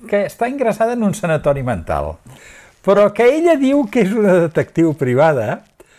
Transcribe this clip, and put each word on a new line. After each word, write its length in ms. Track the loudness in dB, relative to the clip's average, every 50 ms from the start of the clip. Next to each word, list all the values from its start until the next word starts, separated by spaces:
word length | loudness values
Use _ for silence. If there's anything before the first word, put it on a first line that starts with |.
| -8
que 180 | -4 -4 -2 -2
està 220 | -4 -6 -6 -6 -4
ingressada 460 | -4 -4 -4 -4 -2 -2 -2 -2 -2
en 80 | -2 -2
un 120 | -2 -2
sanatori 480 | -4 -4 -4 -4 -2 0 -2 -2 -2 -2
mental, 520 | -4 -6 -6 -6 -6 -6 -4 -6 -6 -10 -12 _ -20 -20 -20 -20 -20 -20 -20 -20 -20 _ _ -2
però 240 | 0 2 4 2 2 2
que 140 | 2 2
ella 300 | 2 2 4 2 2 2 2
diu 260 | 2 2 2 0 0 0
que 140 | 0 0 0
és 60 | 0 0
una 220 | 0 2 2 2 2
detectiu 540 | 2 0 0 -4 -4 -2 0 0 0 0 0
privada 720 | -2 -2 0 2 2 4 2 2 0 -2 -4 -4 -8 -10 _ _ -20 -20 _ _